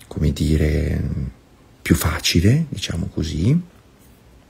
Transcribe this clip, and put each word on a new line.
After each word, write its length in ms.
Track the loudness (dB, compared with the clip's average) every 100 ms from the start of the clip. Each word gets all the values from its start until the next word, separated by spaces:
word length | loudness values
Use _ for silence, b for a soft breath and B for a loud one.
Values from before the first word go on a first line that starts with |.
| B
come 260 | -2 -2
dire, 680 | 0 2 2 2 0 0 -2 -4 -4 -6 -10 _ -20 -20 -8
più 140 | 0 2
facile, 680 | 2 -2 0 2 4 4 0
diciamo 380 | -6 -6 -6 -6
così, 540 | -6 -4 -2 2 0 -2 -12 -20 _ -20 -20 -20 -20 _